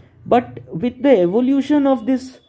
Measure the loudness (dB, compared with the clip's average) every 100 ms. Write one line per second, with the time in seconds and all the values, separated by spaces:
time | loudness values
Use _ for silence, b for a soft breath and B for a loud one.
0 | b b -2 0 0 -10 -14 -6 -6 -2
1 | 2 4 4 0 0 0 0 0 2 0
2 | -2 -4 -6 -18